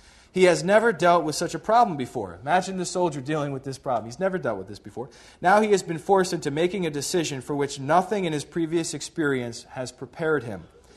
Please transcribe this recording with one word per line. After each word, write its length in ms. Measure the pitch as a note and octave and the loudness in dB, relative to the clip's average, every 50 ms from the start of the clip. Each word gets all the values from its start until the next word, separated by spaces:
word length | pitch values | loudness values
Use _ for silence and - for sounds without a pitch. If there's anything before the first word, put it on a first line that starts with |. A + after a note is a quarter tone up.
| _ - - _ _ _ - | _ -20 -20 _ _ _ 0
He 100 | F#3 F#3 | 4 4
has 160 | F3+ E3+ D3+ | 6 4 4
never 300 | D#3+ F#3 G3+ A3 A3+ A#3 | 4 4 4 6 6 4
dealt 320 | G3 C#3+ F3 F3 F3 F3 D#3 | 2 4 4 6 6 6 4
with 120 | D#3 C#3+ | 0 -2
such 180 | - F3 D#3 - | -4 -4 -4 -4
a 60 | D#3 | -4
problem 360 | - - A3 A#3+ A#3+ G3+ D#3+ | 0 2 4 4 4 4 2
before. 420 | C3+ B2 A#2 - B2+ G2+ F2+ E2+ F2+ | -2 -6 -6 -6 -8 -8 -8 -10 -8
Imagine 360 | A#2 C#3+ E3+ F#3 F3+ F#3 F#3+ F#3 | -2 0 0 0 0 0 -4 -6
the 80 | F3 | -6
soldier 360 | - - F#3 F3+ E3+ C#3 D3 | -4 -2 0 0 0 -2 -4
dealing 320 | B2 C#3+ D#3 D#3 C#3+ D3 C#3 | -6 -4 -4 -4 -4 -4 -6
with 100 | C3 - | -8 -8
this 140 | C#3 C3 - | -10 -10 -8
problem. 280 | - C#3 B2 A2 G2 | -4 -4 -2 -2 -4
He's 140 | A2+ A#2+ B2+ | -6 -6 -4
never 200 | F#3 F#3+ F#3 F3+ | -2 -2 -2 -2
dealt 180 | C#3 B2 G#2+ F#2+ | -2 -4 -4 -4
with 100 | F#2+ G2+ | -6 -12
this 120 | G#2 F#2 | -14 -16
before. 300 | - G#2 - A2 B2+ C#3+ - - - - - - | -18 -14 -12 -12 -12 -12 -14 -20 -20 -20 -10 0
Now 200 | E3 F3+ G3+ G#3+ | 4 6 6 6
he 100 | A3 G#3 | 6 6
has 120 | G3+ F#3 F3+ | 4 2 2
been 160 | E3+ E3 D3+ | 0 -6 -4
forced 340 | - - G3 F#3+ F#3 F3+ F3 | 0 4 4 4 4 2 0
into 180 | E3 - D3 | -4 -4 -2
making 340 | C#3 D#3 F3 F3+ G#3+ G3 F3 | 0 0 0 0 0 -2 -4
a 40 | D#3+ | -4
decision 500 | D3 C#3+ C3 - - F3+ D#3 C3+ C#3+ C3 | -4 -4 -4 -2 -2 -2 -2 -2 -4 -6
for 160 | A#2+ - D3 | -6 -4 -4
which 240 | C#3+ C#3+ C#3 - C#3 | -2 -2 -4 -4 -4
nothing 460 | C3 C#3 D#3+ F#3 F#3+ - A3 G3+ F#3 | -2 2 2 2 2 2 -2 -2 -2
in 80 | E3 D#3 | -2 -2
his 100 | D3 C#3 | -4 -6
previous 500 | - - F3 E3 D#3 E3 E3+ D#3+ - - | -6 -4 -4 -2 -2 0 -2 -2 -4 -6
experience 720 | C#3 - - - E3+ D#3 C#3+ C#3 B2+ A#2+ A#2+ A#2 - - - | -10 -10 -8 -4 -2 0 0 0 0 -2 -6 -8 -12 -16 -14
has 220 | - C3 B2+ B2 | -10 -10 -10 -10
prepared 520 | - - C3+ - - - E3+ D#3+ D#3 C#3+ A#2+ | -10 -14 -16 -14 -10 -4 -2 0 0 -2 -2
him. 200 | B2 G2+ F2 D#2+ - - - _ - - | -6 -10 -12 -14 -16 -20 -20 _ -20 -20